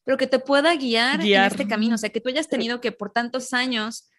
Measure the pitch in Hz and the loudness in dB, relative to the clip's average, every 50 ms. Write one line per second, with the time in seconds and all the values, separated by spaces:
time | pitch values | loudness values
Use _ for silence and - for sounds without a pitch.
0 | _ 240 269 262 262 247 269 247 262 269 277 285 294 330 349 277 269 240 226 226 | _ -2 -2 0 0 0 0 0 2 2 2 4 4 4 2 2 0 0 2 2
1 | 233 262 285 - 202 208 196 196 196 202 - - - 202 220 214 220 233 226 214 | 2 2 0 2 2 4 4 6 4 4 2 -2 -4 -2 -2 0 0 0 0 0
2 | 214 208 - 226 - 254 254 302 311 - 277 240 226 233 247 240 240 220 - - | -2 -4 -4 -4 -4 -2 -2 -2 -2 -2 -2 -2 -2 -2 -4 -4 -4 -6 -6 -6
3 | 202 202 - 233 240 240 254 262 247 - 254 247 254 262 240 220 214 226 - - | -8 -4 -4 -4 -4 -2 -4 -8 -6 -4 -2 -2 -2 -2 -2 -4 -4 -6 -8 -12
4 | - _ _ | -16 _ _